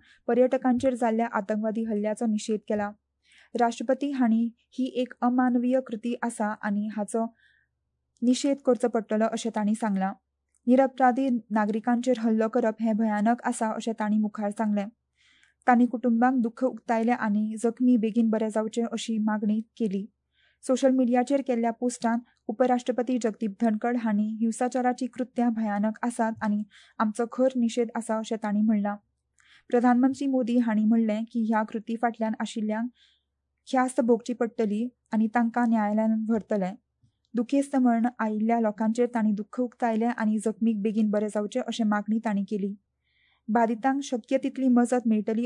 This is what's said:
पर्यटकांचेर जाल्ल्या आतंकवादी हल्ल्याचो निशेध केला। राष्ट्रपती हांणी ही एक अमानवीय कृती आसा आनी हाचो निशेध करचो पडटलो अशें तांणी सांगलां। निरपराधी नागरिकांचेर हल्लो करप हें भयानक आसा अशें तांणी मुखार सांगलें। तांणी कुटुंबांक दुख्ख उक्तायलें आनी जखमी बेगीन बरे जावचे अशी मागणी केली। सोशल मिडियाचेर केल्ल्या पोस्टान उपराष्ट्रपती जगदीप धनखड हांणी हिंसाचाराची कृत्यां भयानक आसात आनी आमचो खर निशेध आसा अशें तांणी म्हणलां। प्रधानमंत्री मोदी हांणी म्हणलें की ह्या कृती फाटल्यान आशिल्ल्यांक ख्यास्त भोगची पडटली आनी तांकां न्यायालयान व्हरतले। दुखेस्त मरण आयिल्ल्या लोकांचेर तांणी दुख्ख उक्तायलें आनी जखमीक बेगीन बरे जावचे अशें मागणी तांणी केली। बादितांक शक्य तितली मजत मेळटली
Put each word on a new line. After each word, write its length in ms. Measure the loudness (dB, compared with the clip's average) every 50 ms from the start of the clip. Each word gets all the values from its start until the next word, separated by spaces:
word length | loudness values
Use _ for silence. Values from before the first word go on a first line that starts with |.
| _ _ _ _ _
पर्यटकांचेर 680 | 0 4 4 4 4 4 0 2 2 0 2 2 0 0
जाल्ल्या 320 | 2 0 0 0 0 -2 -2
आतंकवादी 520 | -2 -4 -4 -2 -4 -2 -2 -2 -2 -4 -4
हल्ल्याचो 420 | -2 -2 -2 -2 -2 -2 -2 -2
निशेध 340 | -2 -2 -2 -2 -2 -4 -4 -2
केला। 240 | _ -4 -4 -2 -6 -8 _ _ _ _ _ _ _ _ _ _ _ _ 0
राष्ट्रपती 520 | 0 0 0 -4 -2 -2 -2 0 0 -4
हांणी 380 | 0 0 2 2 4 2 0 -2 -4 _
ही 320 | _ _ _ -6 -6 -4 -2
एक 180 | -4 -4 -4 -6 _
अमानवीय 580 | -2 0 2 2 2 2 2 2 0 2 0 0
कृती 360 | -2 -4 -10 -8 -6 -6 -6 -4
आसा 340 | -4 -6 -4 -4 -4 -4 -4 -6
आनी 260 | -4 -4 -2 -2 -4
हाचो 380 | -4 -6 -6 -8 -4 -4 -4 -4 -4 -8 _ _ _ _ _ _ _ _ _ _ _ _ _ _ _ _ _
निशेध 360 | 2 2 2 2 2 0 0 0 2
करचो 220 | 0 2 2 0
पडटलो 380 | 0 0 -2 -2 0 0 0 0 0
अशें 200 | -2 -4 -6 -4 -4
तांणी 200 | -2 0 0 0
सांगलां। 380 | 0 -2 -2 -2 -2 -2 -4 -6 -10 _ _ _ _ _ _ _ _ _
निरपराधी 600 | 4 4 6 4 2 2 2 2 2 4 2 0 0
नागरिकांचेर 920 | -2 -2 -4 _ -2 0 0 0 -2 -2 0 0 0 0 2 0 0 2
हल्लो 280 | 2 0 2 2 0
करप 280 | 0 0 0 0 0 -2 0
हें 160 | -2 0 0
भयानक 440 | 2 0 0 0 2 2 2 2 0 0
आसा 260 | -4 -2 -2 -4 -4
अशें 240 | -4 -4 -6 -6 -4 -4
तांणी 180 | -2 0 0
मुखार 320 | 0 0 -2 -4 -4 -6 -6
सांगलें। 380 | -2 -2 -2 0 0 -2 -4 -6 -10 _ _ _ _ _ _ _ _ _ _ _ _ _ _
तांणी 180 | 4 6 6 4
कुटुंबांक 560 | 2 2 -2 0 0 2 4 4 2 4 2
दुख्ख 220 | 0 0 -2 -2 -2
उक्तायलें 500 | -2 -2 -4 -4 -2 -2 0 2 0 0
आनी 420 | 0 0 0 0 0 0 -2 -4 -2 -2
जखमी 340 | -2 0 2 4 4 4
बेगीन 320 | 4 2 2 2 2 2 2
बरे 200 | 2 0 0 0
जावचे 320 | -2 -2 -2 -2 -2 -2 -4 -2
अशी 260 | -4 -6 -4 -4 -2
मागणी 440 | 0 0 0 0 0 0 0 0 0 -2 -6 _
केली। 280 | -4 -4 -2 -2 -4 -6 -8 _ _ _ _ _ _ _ _ _ _ -2
सोशल 240 | -2 0 2 4 2
मिडियाचेर 500 | 4 4 2 2 2 0 2 2 0 0 0
केल्ल्या 240 | 0 -2 0 0 -2
पोस्टान 480 | -2 -2 -4 -4 -4 -2 -2 -2 -2 -2 -4 _ _ _ _
उपराष्ट्रपती 720 | -10 0 0 2 2 2 0 0 -2 -2 -2 -2 -2 -2 -2
जगदीप 340 | -2 -4 -4 -4 -6 -6 -4 0
धनखड 360 | 0 0 0 0 -2 -2 -2
हांणी 300 | -2 -2 0 0 0 0 -2 -2 -2
हिंसाचाराची 640 | -2 -2 -2 -2 -4 -2 -2 0 0 0 -2 -2 -6
कृत्यां 480 | -8 -6 -8 -8 -6 _ -2 0 0 0
भयानक 440 | -2 -2 -2 -2 -2 -2 -2 -2 -4
आसात 300 | -6 -6 -2 -2 -2 -2 -2 -4
आनी 220 | -2 -2 -2 -2 -4 -8 _ -20 -20 _ _ -4
आमचो 240 | -4 -2 -2 -2 -4 -4
खर 160 | 0 0 0 2 2
निशेध 320 | 2 -2 0 0 -2 -2 -2 -4
आसा 220 | -8 -6 -4 -4
अशें 200 | -4 -4 -6 -6 -6 -4
तांणी 180 | -2 0 2
म्हणलां। 340 | 2 2 2 2 0 -2 -6 -6 _ _ _ _ _ _ _ _ _ _ -20 -20 _ _
प्रधानमंत्री 580 | 0 2 4 4 4 4 4 2 0 0 -2
मोदी 300 | 0 0 0 0 2 2
हांणी 280 | 2 2 2 2 2 4
म्हणलें 380 | 4 4 4 2 2 0 -2 -4 -6
की 120 | -4 -4 -2
ह्या 200 | 0 0 0 0
कृती 320 | -2 -6 -8 -6 -6 -4
फाटल्यान 380 | -2 -2 -2 -2 -2 -4 -4 -4 -4
आशिल्ल्यांक 500 | -6 -6 -6 -4 -4 -2 -2 -4 -4 -6 -8 _ _ _ _ _ _ _ _ _ _ _ _ _ _ -2
ख्यास्त 300 | 0 0 0 2 0 0
भोगची 320 | 2 4 2 2 2 -6 -4
पडटली 540 | -2 -2 -4 -2 -2 -2 -2 0 -2 -4 -6 -8 _ _ _
आनी 160 | 0 0 0
तांकां 420 | 2 2 0 0 0 0 0 2 2
न्यायालयान 560 | 2 2 2 0 0 0 2 2 0 0 0
व्हरतले। 440 | 0 -2 -2 -2 _ -2 -2 -2 -4 -6 -10 _ _ _ _ _ _ _ _ _ _ -4
दुखेस्त 420 | -4 -2 0 0 0 0 0 0
मरण 320 | 2 4 4 4 2 0 0 -2 -2
आयिल्ल्या 400 | -4 -4 -2 -2 0 0 2 2
लोकांचेर 480 | 0 0 0 0 -2 -2 2 2 0 0 0
तांणी 160 | 0 0 0
दुख्ख 280 | 0 -2 -4 -8 -4 -4
उक्तायलें 480 | -4 -4 -2 _ -2 0 0 0 0 0 -2
आनी 200 | 0 -2 0 0 0
जखमीक 420 | -2 -2 -2 0 0 0 0 0
बेगीन 280 | -2 -2 0 2 0 2
बरे 200 | 2 0 -2 0
जावचे 300 | -2 -4 -4 -2 -4 -6
अशें 260 | -6 -4 -4 -2 0
मागणी 340 | 0 0 0 0 -2 -2 -2 0
तांणी 180 | -2 -2 -2 -2
केली। 320 | -2 -4 -4 -4 -4 -6 -10 _ _ _ _ _ _ _ _ _ _ _ _ _
बादितांक 540 | 0 2 2 2 2 0 0 0 0 0 0 -2
शक्य 340 | -4 -6 -6 -2 -2 -2
तितली 300 | 0 0 -2 -4 0 2
मजत 400 | 4 6 6 4 4 2 0 2
मेळटली 380 | 2 0 2 0 -2 -2 -2 -2